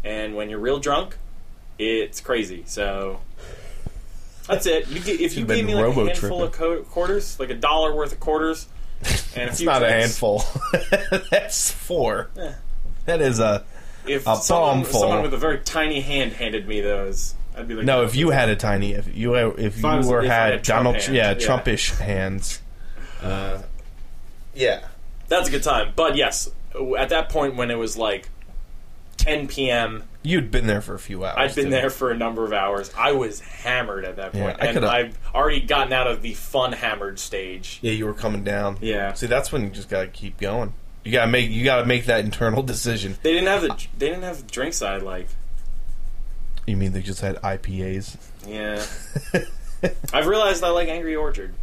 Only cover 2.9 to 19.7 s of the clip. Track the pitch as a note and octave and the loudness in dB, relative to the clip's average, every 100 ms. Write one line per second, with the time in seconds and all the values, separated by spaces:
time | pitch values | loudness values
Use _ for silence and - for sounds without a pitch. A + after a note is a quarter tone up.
2.9 | G2 G2 F#2+ - - - - - - - | -2 -4 -6 -8 -10 -12 -12 -10 -8 -8
3.9 | - - - - - - F#3+ F#3 D#3+ B2 | -8 -10 -10 -12 -12 -4 0 2 0 0
4.9 | D#3 F3+ E3 F3 B2 A2+ A2 G#2 G#2 A2+ | -4 -2 0 0 -2 0 0 2 2 4
5.9 | C3+ G2+ - G2+ - F3 - E3 E3 - | 4 4 2 0 0 -2 0 0 0 -2
6.9 | E3+ F3+ G3+ - - C3 A#2 - D#3+ D#3 | -2 2 2 0 -4 -6 -2 2 2 2
7.9 | D3 C#3+ - - D#3 D#3+ D#3 - - - | 2 -2 -2 0 0 0 -2 -8 -8 -6
8.9 | - - - - B2 B2 - E3+ C3+ A2+ | -4 0 0 0 -4 -4 0 2 4 6
9.9 | A2+ A#2 - A2+ G#2 - C3+ - - - | 4 4 2 2 4 2 0 0 0 2
10.9 | G3 - F#3+ - F3 - - - - - | 0 2 -2 2 0 2 -2 -2 -2 -2
11.9 | F3 A#2 G#2 - - D3 C3+ - - - | 0 2 0 -4 -6 -6 -4 -2 0 2
12.9 | - - E3 C#3 A2+ A2 G2+ - - - | 0 0 4 4 4 4 2 -2 -12 -12
13.9 | - - C#3 A2+ A2 - E3+ D#3 C3 A#2+ | -10 -4 -2 2 2 4 4 6 4 4
14.9 | A2+ G2+ - - B2+ D#3+ C#3 - D#3+ D#3 | 4 4 4 2 2 2 2 0 0 0
15.9 | C#3+ C3+ C#3 A#2+ - A2+ G#2+ G2 G#2 G2+ | 0 0 0 0 -2 -4 -2 -2 0 2
16.9 | G2+ G2 G2 - - - - A#2 A2+ B2+ | 0 2 2 0 0 -4 -4 -6 0 4
17.9 | B2+ A2+ B2+ D#3+ C#3 A#2 G#2 A2 G2+ G#2 | 4 4 4 4 6 4 4 2 2 2
18.9 | - - - A#2+ B2 A#2 - G#2+ | 2 0 0 2 4 4 2 -2